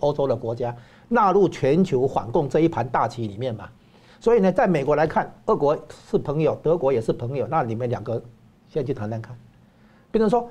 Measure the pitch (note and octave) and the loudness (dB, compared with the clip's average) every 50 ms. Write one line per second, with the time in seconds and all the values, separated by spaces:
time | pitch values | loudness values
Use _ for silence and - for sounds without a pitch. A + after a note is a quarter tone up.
0 | - D3 C#3+ C#3+ C#3 C3+ A#2+ A#2 - A2+ A#2+ A#2+ B2 A#2 A#2+ - - - - - | -2 -2 0 0 0 0 -2 -2 -2 -6 -6 -4 -4 -6 -6 -8 -14 -20 -20 -20
1 | - - A#3 A#3+ G#3+ F#3+ F3 G3+ F#3+ E3 - - - C3 D3 F3 F#3+ F#3 C#3 B2 | -8 -2 0 2 4 4 4 4 4 2 0 0 0 2 4 4 2 2 2 0
2 | C3 C#3 - C#3 - A2+ - F3 C#3+ C3+ - D#3 D#3+ D#3+ - A#2+ A#2 B2+ - D#3+ | 0 0 -2 -2 -6 -2 -2 -2 -2 0 0 2 2 2 0 -2 -6 -2 -2 -2
3 | C3 A#2 - A#2+ A#2 G#2 F#2+ G2+ B2+ B2+ A2 G#2 F#2+ - - _ _ _ _ - | -2 -2 -4 -6 -8 -8 -8 -8 -8 -8 -8 -8 -12 -16 -20 _ _ _ _ -20
4 | _ - - - - A3+ A#3 A#3 F#3+ F#3 F3 - B3+ G3 E3+ D3 C3+ C#3+ D3+ D3 | _ -20 -18 -4 0 4 4 4 4 4 4 2 2 2 2 2 2 2 2 2
5 | D#3+ D#3 - G#3 D3+ - - - - - D#3+ D3+ C#3+ C#3 D#3+ - - - - - | 2 2 0 -2 -4 -4 -8 -12 -2 -2 0 2 2 2 2 0 -4 -14 -20 -20
6 | - - - E3+ B2+ D3+ C#3+ D#3 D#3+ C#3 - - - D3+ E3+ F3 - C3+ C#3 A2+ | -14 -2 -2 -2 -2 0 -2 2 2 2 0 0 0 0 0 2 2 2 0 0
7 | A2 - D#3 - B2 A#2+ C#3 C3+ A2 G2 D#3 D#3+ C3+ A2+ A2+ A2 B2+ A#2+ A#2 A2 | 0 -2 -4 -4 -4 -6 -4 -4 -4 -2 0 -2 -2 -2 -4 -4 -4 -4 -4 -6
8 | G#2+ A#2 A2+ B2 - - - _ _ - _ _ _ _ - D#3 C3+ B2+ C3+ - | -6 -6 -6 -6 -6 -10 -20 _ _ -20 _ _ _ _ -6 -6 -4 -4 -4 -6
9 | G#2 G#2+ A2+ A2+ A2+ - B2 - - - _ _ _ _ _ _ _ _ _ _ | -6 -8 -8 -8 -10 -12 -16 -20 -20 -20 _ _ _ _ _ _ _ _ _ _
10 | _ _ - G#3+ A3+ G#3 A#3+ A#3+ A#3 - | _ _ 0 2 2 4 4 2 0 0